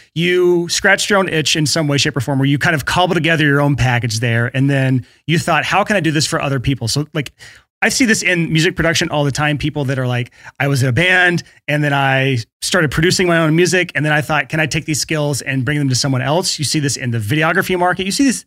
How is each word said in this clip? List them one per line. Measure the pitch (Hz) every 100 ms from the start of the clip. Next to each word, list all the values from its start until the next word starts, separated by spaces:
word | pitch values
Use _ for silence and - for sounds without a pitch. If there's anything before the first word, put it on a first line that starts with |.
| -
You | 156 175 180 180 175 170
scratched | - 196 196 -
your | 202
own | 190
itch | 160 151 170
in | 147
some | 165 151
way, | 143
shape, | 151 143
or |
form, | 123 135
where | 135
you | 143
kind | 180 160
of |
cobbled | - 180 180 175
together | 160 165
your | 151 143
own | 143
package | 127 123 120 120 110
there. | 120 117 120
And | 135 139
then | 139 131 131 - _ -
you | 160
thought, | 175 151
"How | 127 175
can | 202 208
I |
do | 160
this | 156 -
for | 160
other | 143 135
people?" | 135 135 117
So, | 143 151
like, | 156 131 - - - _ _
I | 226
see | -
this | 247 220
in | 175 175 165
music | 160 156 -
production | 165 165 175
all | 147
the | 143
time. | 135 147 147
People | 156 147 135
that | 135
are | 127
like, | 123 120 - - -
"I | 139
was | 139
in | 131
a |
band | 117 180 185 180 175 - _ -
and | 147
then | 147
I | 139 135 135 135 127 - _
started | - 190 156
producing | - 185 180 180
my | 170
own | 160 160
music. | 180 185 175
And | 139
then | 151
I | 151
thought, | 147 151 139
'Can | 165
I | 156
take | 165
these | 151 151
skills | - 156 147 127
and | - 135
bring | 127 147
them | 139
to |
someone | 123 139 127
else?'" | 131 165 180 -
You | 139
see | 156
this | 143 120
in | 127
the | 117
videography | 104 151 160 180 180 185
market. | 180 180
You | 190
see | 190
this, | 277 202